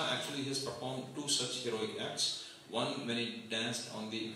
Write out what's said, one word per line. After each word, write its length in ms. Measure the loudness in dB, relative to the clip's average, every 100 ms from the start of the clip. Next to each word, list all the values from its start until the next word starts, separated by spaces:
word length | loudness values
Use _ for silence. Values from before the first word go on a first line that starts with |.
| 4 2
actually 280 | 0 -2
has 160 | 0 0
performed 400 | 0 -2 -2 -2 -2 -2
two 100 | 2
such 360 | 4 4 0 0
heroic 340 | 2 0 0
acts. 460 | -2 2 2 2 -6 -12 -4
One 360 | 0 2 0 0
when 120 | 2
he 260 | 0 -2 -2
danced 440 | 0 0 0 -4
on 160 | -4 -4
the 220 | -2 -2